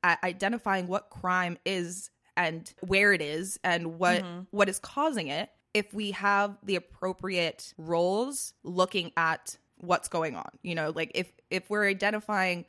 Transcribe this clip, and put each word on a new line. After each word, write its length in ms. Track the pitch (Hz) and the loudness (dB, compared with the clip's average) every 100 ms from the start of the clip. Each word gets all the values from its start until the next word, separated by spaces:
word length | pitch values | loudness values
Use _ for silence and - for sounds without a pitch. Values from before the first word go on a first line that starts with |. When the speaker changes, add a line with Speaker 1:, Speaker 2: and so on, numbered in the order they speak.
Speaker 1:
at 160 | 180 165 | 2 2
identifying 640 | 180 185 196 240 208 190 180 | 0 0 -2 0 0 -2 0
what 220 | 196 - | -4 -4
crime 480 | - 185 185 175 175 | -6 0 0 0 -4
is 460 | 175 190 175 180 - _ _ - | -2 -2 -4 -8 -14 _ _ 0
and 360 | 170 165 - - | 0 -2 -10 -14
where 320 | 180 196 202 | 0 4 6
it 100 | 185 | 4
is 360 | 147 156 190 - | 0 -4 -4 -2
and 340 | 180 170 165 165 | 0 0 -2 2
what, 240 | 180 180 | 4 4
Speaker 2:
Mm-hmm. 180 | 180 175 185 | 0 -10 -6
Speaker 1:
what 180 | 202 196 | 2 2
is 100 | - | 2
causing 500 | - 277 320 233 151 | -6 0 0 0 -2
it 200 | 147 - _ _ | -4 -6 _ _
if 200 | 208 202 | -2 -2
we 160 | 202 208 | -4 -4
have 440 | 190 202 202 202 196 | -2 2 4 2 -2
the 140 | - 180 | -2 -2
appropriate 960 | - - 190 180 190 180 165 - - - | -4 -6 -6 -4 -2 0 0 -2 -14 -14
roles 760 | 160 170 180 202 262 269 - - | 0 2 4 2 -2 -4 -8 -10
looking 500 | - 180 190 190 170 - | -4 2 2 2 -2 0
at 400 | 165 160 - - _ _ | 0 0 -6 -16 _ _
what's 300 | 175 175 - | 0 0 2
going 260 | 170 160 | -2 -2
on. 160 | 98 - - | -4 -12 -12
You 120 | 180 | -6
know, 180 | 165 156 | -4 -2
like, 180 | 160 160 | -4 -4
if, 160 | 156 180 _ _ | -4 -6 _ _
if 200 | 185 - | -6 -2
we're 160 | 208 202 | 0 0
identifying 760 | 196 196 214 214 202 185 175 | 2 0 -2 -2 0 0 -2